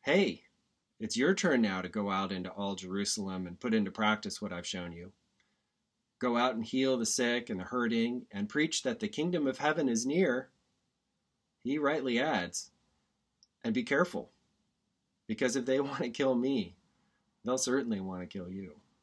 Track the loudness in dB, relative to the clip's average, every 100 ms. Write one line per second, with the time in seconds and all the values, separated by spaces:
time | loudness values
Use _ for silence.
0 | 4 4 4 0 _ _ _ _ _ _
1 | -6 0 2 2 2 4 2 0 -4 -4
2 | -2 0 -2 -4 -6 -6 -6 -6 -6 -4
3 | -2 -2 -4 -6 -8 -6 0 2 0 0
4 | 2 2 -2 -8 -8 -8 -8 -8 -8 -10
5 | -16 _ _ _ _ _ _ _ _ _
6 | _ _ 0 4 2 2 -2 2 4 4
7 | 2 2 2 2 -2 -6 -4 -2 0 2
8 | 0 -2 -8 -6 -2 0 0 0 -2 -2
9 | -4 -2 0 2 0 2 0 2 2 2
10 | 2 2 2 2 -4 _ _ _ _ _
11 | _ _ _ _ _ _ -4 2 2 2
12 | 2 2 2 2 0 -6 -10 _ _ _
13 | _ _ _ _ _ _ -2 0 2 2
14 | 2 0 -10 _ _ _ _ _ _ _
15 | _ _ _ -2 0 0 0 0 0 -2
16 | -6 0 2 4 2 0 -2 -8 _ _
17 | _ _ _ _ -4 -2 2 0 0 -4
18 | -4 -6 -8 -8 -8 -10 -10 -16 _ _